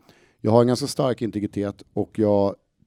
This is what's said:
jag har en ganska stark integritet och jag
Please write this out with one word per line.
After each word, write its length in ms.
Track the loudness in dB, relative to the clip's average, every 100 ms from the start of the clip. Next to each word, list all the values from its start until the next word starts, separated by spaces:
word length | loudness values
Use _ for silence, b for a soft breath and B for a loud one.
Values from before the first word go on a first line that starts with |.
| b b b b
jag 100 | 2
har 100 | 4
en 60 | 4
ganska 200 | 0 -4
stark 360 | -4 -4 -4
integritet 600 | -6 -6 -6 -6 -8 -10 -12
och 260 | -8 -6 0
jag 360 | 2 2 0 -4 _ _